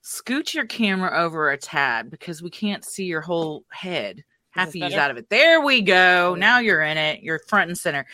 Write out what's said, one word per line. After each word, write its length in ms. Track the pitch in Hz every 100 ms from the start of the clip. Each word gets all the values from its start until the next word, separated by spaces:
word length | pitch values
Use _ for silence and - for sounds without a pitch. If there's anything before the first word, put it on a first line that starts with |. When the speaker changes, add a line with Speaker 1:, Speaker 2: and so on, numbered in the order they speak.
Speaker 1:
Scoot 480 | - - - 269 320
your 120 | 320
camera 520 | 247 - 214 190 185 160
over 320 | 170 160 147
a 80 | 139
tad 520 | - 151 135 117 117
because 320 | - - 160
we 60 | 170
can't 340 | - 214 202
see 220 | - -
your 160 | 185 160
whole 420 | 160 170 160 151 _
head. 460 | - 180 165 101 101
Speaker 2:
Is 60 |
this 20 | _ _ _ 180
Speaker 1:
Happy 140 | 180 170
he's 80 | 175
Speaker 2:
better? 80 | 190
Speaker 1:
out 120 | 143
of 40 | 123
it. 120 | -
There 320 | 220 320 330
we 180 | 285 254
go. 500 | 196 185 185 180 175
Speaker 2:
Oh, 20 |
Speaker 1:
Now 220 | 175 202 247
Speaker 2:
yeah. 60 |
Speaker 1:
you're 160 | 226 170
in 160 | 151 156
it. 260 | 156 151
You're 160 | 156 156
front 300 | - 208 170
and 80 | 175
center. 280 | 175 143 139